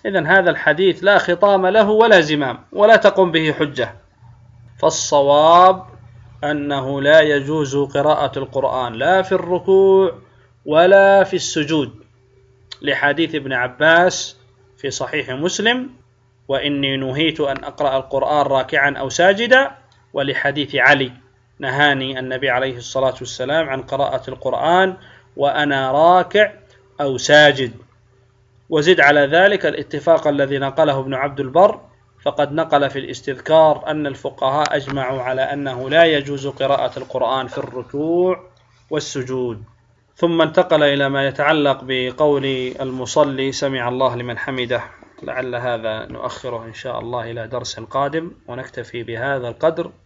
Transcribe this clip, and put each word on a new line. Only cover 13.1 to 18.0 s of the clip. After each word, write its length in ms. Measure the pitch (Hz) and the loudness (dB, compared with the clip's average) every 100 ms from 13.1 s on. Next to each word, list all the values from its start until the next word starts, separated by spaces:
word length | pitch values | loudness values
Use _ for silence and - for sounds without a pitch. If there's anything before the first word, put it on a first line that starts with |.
| 143 160 156 | 0 -2 -4
ابن 180 | 135 | -6
عباس 840 | 127 123 - 156 165 180 - - - _ _ _ _ | -4 -4 0 4 6 4 0 -12 -16 _ _ _ _
في 140 | 135 | -10
صحيح 380 | - 127 151 123 | -8 -6 -6 -6
مسلم: 600 | 127 170 - 214 247 254 _ _ _ _ _ - | -6 -6 -2 -2 -2 -6 _ _ _ _ _ -6
"وإني 500 | 135 143 143 139 135 | -4 -2 -4 -4 -4
نهيت 420 | 131 135 160 160 | -6 -2 -2 -2
أن 240 | 139 135 | -4 -4
أقرأ 340 | 143 - 147 | -10 -6 -2
القرآن 480 | 135 | -2